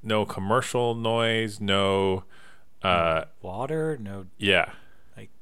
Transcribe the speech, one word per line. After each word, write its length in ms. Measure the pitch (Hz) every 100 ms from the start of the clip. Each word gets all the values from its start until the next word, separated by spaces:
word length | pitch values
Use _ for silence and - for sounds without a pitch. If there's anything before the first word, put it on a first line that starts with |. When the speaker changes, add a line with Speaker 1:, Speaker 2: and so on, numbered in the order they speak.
Speaker 1:
no 220 | 110 107
commercial 680 | 101 - 98 123 - 123 120
noise, 680 | 117 113 117 113 113 110 104
no, 640 | 101 98 98 98 95 95 - - - - - -
uh, 420 | 98 87 82 80 78 -
Speaker 2:
Water, 560 | 92 95 135 156 156 143
no 260 | 101 98 95 -
Speaker 1:
Yeah. 320 | 101 90 - - - - - -
Speaker 2:
Like, 140 | 107 -